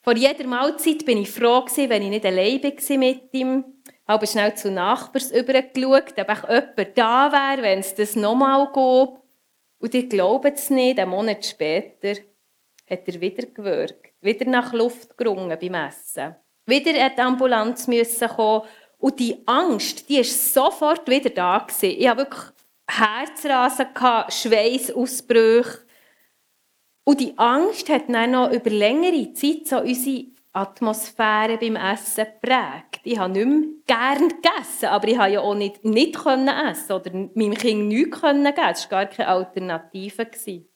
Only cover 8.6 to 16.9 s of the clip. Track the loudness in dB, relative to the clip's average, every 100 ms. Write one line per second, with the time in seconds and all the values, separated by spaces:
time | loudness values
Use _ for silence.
8.6 | 0 0 4 4 2 -2 _ _ _ _
9.6 | _ _ -4 -2 0 0 2 2 0 -2
10.6 | -2 2 2 2 -2 -2 -2 -4 -8 -6
11.6 | -2 -2 -4 _ -6 -6 -12 _ _ _
12.6 | _ _ _ -8 -8 -6 -6 -6 -12 -10
13.6 | -4 -4 -4 -10 _ _ -4 -2 0 0
14.6 | 0 -2 -2 -4 -20 -4 -4 -2 -6 -6
15.6 | -6 -6 -6 -10 -16 -12 -12 -12 _ _
16.6 | 0 0 2